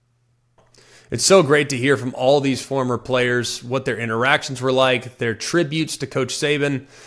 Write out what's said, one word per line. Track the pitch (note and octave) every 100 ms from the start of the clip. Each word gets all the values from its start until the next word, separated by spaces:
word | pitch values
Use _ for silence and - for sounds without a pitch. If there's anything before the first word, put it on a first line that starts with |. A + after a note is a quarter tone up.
| _ _ _ _ _ _ _ _ - - -
It's | B2
so | - F#3+
great | C#3 D3 C#3+
to | C3
hear | C3+ B2+
from | B2 A2+
all | B2+ D3
these | C3+ B2+
former | - C3+ B2+ A#2
players, | - B2+ B2 B2 A#2 -
what | A#2+ C3
their | C3+ G#2+
interactions | A#2 A2+ C3 D3 - B2
were | C3
like, | B2+ C3 B2+ - -
their | A#2
tributes | G#2+ - E3+ D#3 D#3+ D#3 -
to | B2+
Coach | C3+ B2
Saban | - D3 D3 C#3+ C3 C#3 -